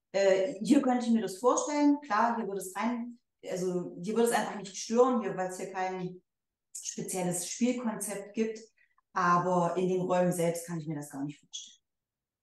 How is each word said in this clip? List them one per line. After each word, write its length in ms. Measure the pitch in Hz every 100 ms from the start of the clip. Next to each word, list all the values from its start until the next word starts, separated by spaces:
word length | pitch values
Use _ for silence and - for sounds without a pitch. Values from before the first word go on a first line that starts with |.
| _
Äh, 420 | 190 196 190 190 -
hier 200 | 190 277
könnte 240 | 254 247 233
ich 60 |
mir 100 | 220
das 160 | 185 -
vorstellen. 600 | 247 - 302 294 294 294
Klar, 340 | - 208 233 220
hier 100 | 196
würde 140 | 196
es 160 | - 196
rein, 420 | 226 240 240 - _ _ -
also 460 | 180 180 180 170 175
hier 120 | 185
würde 140 | 226 226
es 60 | 214
einfach 200 | 214 196
nicht 200 | 190 -
stören, 460 | - 233 254 233
hier, 140 | 190 180
weil's 200 | 185 -
hier 140 | 180
kein 480 | 190 185 185 180 180 _ _ _ _ _ -
spezielles 720 | - - 170 185 180 165 -
Spielkonzept 840 | - 240 247 233 196 202 190 -
gibt. 260 | - 220 - - _ _ _ _
Aber 600 | 190 175 175 180 180 170 175
in 120 | 180
den 140 | 185
Räumen 300 | 180 180 180
selbst 340 | 170 170 165 -
kann 140 | 165
ich 60 | 151
mir 100 | 147
das 140 | 147
gar 140 | 139
nicht 140 | 147 -
vorstellen. 380 | _ - - - _ _ _ _ _ _